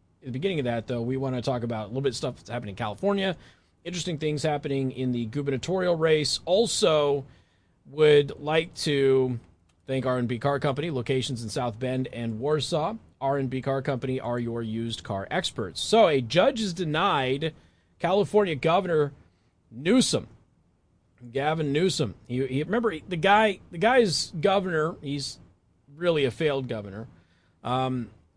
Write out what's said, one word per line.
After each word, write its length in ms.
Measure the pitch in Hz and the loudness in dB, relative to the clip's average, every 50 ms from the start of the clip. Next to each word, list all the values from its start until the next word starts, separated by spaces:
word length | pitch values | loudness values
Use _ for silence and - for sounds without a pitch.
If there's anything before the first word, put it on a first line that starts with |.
| _ _ _ _ | _ _ _ _
in 60 | - 135 | -12 -8
the 40 | |
beginning 280 | 117 127 160 196 185 156 | -6 -4 -2 -2 -2 0
of 60 | 127 | -2
that, 220 | 120 117 117 113 - | -2 -2 -2 -4 -4
though, 140 | 123 120 | -4 -4
we 160 | 117 123 131 131 | -2 -2 -4 -2
wanna 240 | 135 131 127 123 | -2 -4 -4 -4
talk 220 | 117 139 131 120 117 | -2 -2 -2 -2 -2
about 220 | 117 117 110 107 | -4 -4 -6 -6
a 20 | 98 | -6
little 140 | 113 135 | -6 -4
bit 80 | 139 139 | -2 -2
of 60 | 113 | -2
stuff 220 | - - 131 - - | -4 -6 -6 -8 -8
that's 120 | - - | -12 -10
happening 240 | 113 123 123 104 95 | -10 -8 -8 -8 -8
in 40 | 98 | -6
California. 580 | 117 107 101 - - 101 101 98 95 190 170 - - - _ _ _ _ _ _ - | -6 -6 -6 -4 -2 0 0 0 0 -2 -4 -6 -10 -20 _ _ _ _ _ _ -12
Interesting 340 | 170 180 175 160 185 165 143 | -10 -8 -8 -6 -6 -6 -4
things 260 | 156 156 151 143 - | -2 -2 -2 0 0
happening 480 | 156 147 139 135 143 139 135 135 131 | 0 -2 -2 -2 -2 -2 -2 -2 -2
in 200 | - - 131 127 | -2 -2 -2 -2
the 140 | 123 120 117 | 0 -2 -2
gubernatorial 720 | 110 113 147 143 143 135 123 - 165 185 190 180 180 170 | -4 -4 -4 -2 -2 -2 -2 -2 -2 -2 0 0 0 0
race. 440 | 160 160 160 156 156 147 - - - - | 2 2 4 4 4 2 0 -4 -4 -2
Also, 800 | - 180 202 240 - - - 214 170 156 151 147 143 143 143 135 - - _ _ _ _ _ _ _ _ _ _ 139 | 0 2 2 2 2 2 2 4 4 4 4 4 2 0 0 -4 -8 -16 _ _ _ _ _ _ _ _ _ _ -8
would 520 | 135 151 156 151 147 147 143 139 - - | 0 4 6 8 8 8 6 4 -2 -8
like 340 | 143 147 156 165 165 180 - | -4 -2 0 0 0 -2 -4
to 640 | - - 160 147 139 139 135 131 135 131 127 123 117 - _ _ _ _ _ _ _ _ - | -4 -2 0 2 4 6 6 6 6 4 2 0 -6 -8 _ _ _ _ _ _ _ _ -6
thank 180 | 135 135 123 | -4 -2 0
R 120 | 131 127 127 | 0 0 0
and 80 | 120 113 | 0 -2
B 120 | 123 110 | -2 0
Car 200 | - 139 143 139 | 0 0 0 0
Company, 300 | - 147 135 143 156 170 | 0 0 -2 -2 -4 -4
locations 540 | 147 127 117 - 135 131 120 - 131 113 117 | -4 -4 -2 0 0 0 0 -2 -4 -6 -6
in 60 | 107 | -6
South 280 | - 143 123 123 107 113 | -4 -4 -4 -4 -4 -4
Bend 300 | 131 127 127 131 131 127 - | -4 -4 -2 -2 -4 -4 -6
and 260 | 117 117 117 110 107 | -6 -6 -6 -4 -4
Warsaw. 560 | 127 147 156 151 - - 175 156 147 196 226 226 - _ _ - | -2 0 0 0 0 -2 -2 -2 -2 -2 -4 -8 -14 _ _ -6
R 180 | 139 135 139 139 | -2 -2 0 0
and 120 | 135 123 | -2 -2
B 120 | 131 131 | -4 -4
Car 200 | 120 139 135 135 | -2 -2 -2 -2
Company 400 | 131 - 139 117 - 131 131 131 | -2 -2 -4 -2 -2 -4 -4 -4
are 180 | - 120 120 123 | -2 -4 -4 -2
your 220 | 120 117 117 117 | -2 -4 -4 -4
used 420 | 117 110 110 113 117 117 107 - - | -4 -4 -4 -4 -4 -4 -6 -8 -6
car 240 | - 104 98 98 - | -6 -4 -4 -4 -4
experts. 520 | - 180 180 - - - 107 90 - - | -4 -4 -4 -4 -4 -6 -6 -6 -6 -6
So, 260 | - - 208 226 214 170 | -2 2 4 6 6 6
a 140 | 147 139 | 4 2
judge 400 | 120 110 127 170 190 277 302 220 | 0 0 2 4 4 4 2 0
has 100 | 220 190 | -4 -4
denied 840 | 170 180 180 156 147 156 185 202 170 147 131 127 135 143 160 156 - - _ _ _ _ _ _ _ - | -4 -4 -4 -2 0 0 0 2 2 0 0 0 -2 -2 -4 -6 -8 -8 _ _ _ _ _ _ _ -6
California 560 | - 165 190 208 196 - - 208 202 185 156 | -2 0 2 2 2 4 4 2 4 2 0
Governor 560 | 127 - 160 165 196 190 175 170 156 147 143 - - - _ _ _ _ _ _ _ _ _ | 0 2 2 4 2 2 2 2 2 2 0 -2 -10 -20 _ _ _ _ _ _ _ _ _
Newsom, 580 | 110 117 143 175 233 262 - - 151 120 - - - - _ _ _ _ _ _ _ _ _ _ _ _ _ _ _ _ 123 120 113 | -12 -4 0 4 4 4 4 4 2 -2 -2 -4 -16 -20 _ _ _ _ _ _ _ _ _ _ _ _ _ _ _ _ -14 -8 -4
Gavin 400 | 135 143 151 160 165 156 143 139 | -2 0 0 0 0 0 0 0
Newsom. 420 | 151 185 190 - - 143 104 87 - - - | 2 2 2 2 0 -2 -2 -4 -8 -10 -6
You, 180 | 120 127 135 | -4 -2 -2
you 180 | 127 127 139 156 | -2 -2 -2 -2
remember 300 | 160 196 240 226 220 165 156 - | 0 0 0 0 0 -2 -4 -8
the 120 | - 185 160 | -6 -4 0
guy, 420 | 151 190 202 214 220 214 190 - - - | 4 6 6 6 6 4 2 -2 -8 -14
the 100 | - 165 | -6 0
guy 180 | 185 226 262 262 | 2 4 4 4
is 340 | 233 190 147 - - - - 165 | 4 4 2 -2 -4 -6 -4 0
governor. 560 | 143 196 190 202 180 185 170 156 151 165 175 - | 2 2 4 2 2 0 0 0 0 0 -2 -6
He's 360 | 147 139 143 143 135 - - - - - _ _ _ _ _ _ _ _ 143 151 | -8 -6 -6 -6 -6 -8 -12 -14 -20 -20 _ _ _ _ _ _ _ _ -10 -2
really 260 | 175 175 165 151 139 | 2 2 4 4 4
a 60 | 123 | 2
failed 360 | - - 165 151 139 139 131 120 | 2 2 0 0 0 0 -2 -4
governor. 400 | 120 110 101 101 95 107 117 - - - _ _ _ _ _ _ _ _ - | -6 -6 -8 -10 -10 -12 -12 -14 -16 -20 _ _ _ _ _ _ _ _ -6
Um, 460 | 120 123 131 131 131 127 127 117 101 - _ _ _ _ | -2 -2 0 0 0 -2 -4 -6 -8 -12 _ _ _ _